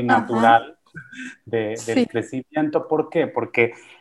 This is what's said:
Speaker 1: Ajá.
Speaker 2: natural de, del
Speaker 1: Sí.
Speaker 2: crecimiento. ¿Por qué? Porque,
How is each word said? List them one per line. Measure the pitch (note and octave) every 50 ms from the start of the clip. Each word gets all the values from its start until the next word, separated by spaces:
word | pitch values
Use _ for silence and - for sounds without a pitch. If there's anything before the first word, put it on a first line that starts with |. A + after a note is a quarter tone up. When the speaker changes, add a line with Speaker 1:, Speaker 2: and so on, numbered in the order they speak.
| B2 B2
Speaker 1:
Ajá. | B2+ A#2+
Speaker 2:
natural | A2 - A#2+ A2+ A#2 A2+ A#2 A#2 - - - _ _ _ - - - - - - - - - _ _
de, | - A#2 A2+ G#2+ G#2
del | A2
Speaker 1:
Sí. | A#2 A2+ A#2 A2+ - A#3
Speaker 2:
crecimiento. | - - A2+ G#2+ - C3+ C3 - - - D#3 D3+ D3+ D#3 E3 E3+
¿Por | - D#3 D#3 D#3 -
qué? | - E3+ C3+
Porque, | - - A#2 A2+ - - A#2+ A#2 A#2 - - - - - -